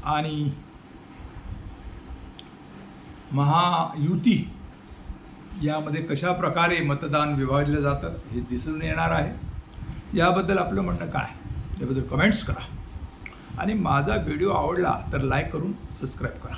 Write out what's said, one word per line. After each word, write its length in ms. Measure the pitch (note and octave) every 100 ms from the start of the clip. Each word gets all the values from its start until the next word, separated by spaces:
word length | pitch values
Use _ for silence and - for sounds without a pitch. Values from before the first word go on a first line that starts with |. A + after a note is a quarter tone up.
| D3
आणि 460 | D3+ D#3 D3+ D3 C#3+ - - - - - - - - - - - - - - - - - - - - - - - - - - -
महायुती 1200 | C3+ C#3+ D#3+ F3 E3+ E3 D#3+ D3 F#3 B3+ F3+ - - - - - - - - - - - -
यामध्ये 380 | D3 D#3 D3+ D#3
कशा 300 | E3 C#3 F3
प्रकारे 500 | F3+ E3 F3 E3+ F3
मतदान 520 | D3 C#3 D#3 D3 D3
विभागलं 480 | C#3 C3+ C#3 D3 D3
जातं 320 | C#3+ C#3+ E2 - -
हे 80 | A#2
दिसून 420 | B2 B2 D#3 D#3
येणार 300 | D#3+ D#3+ E3
आहे. 220 | E3 D3 - - - - - - - - -
याबद्दल 400 | F3 F#3 F3+ F#3+
आपलं 240 | - G3
म्हणणं 240 | F#3 E3 E2
काय, 220 | - - - - - - -
याबद्दल 200 | B2+ C3
कमेंट्स 420 | C3 C#3 F#3+ -
करा 220 | - - - - - - - - - - - -
आणि 140 | G3+
माझा 420 | A3 E3 C#3 C#3+ A2
व्हिडिओ 360 | D3+ D3+ F#3+
आवडला 480 | - D3 F3+ E3+ - -
तर 80 | C#3+
लाईक 280 | C3+ C3+ -
करून 220 | D#3 F3
सबस्क्राईब 720 | G3+ - - C3 - B2 -
करा. 120 | -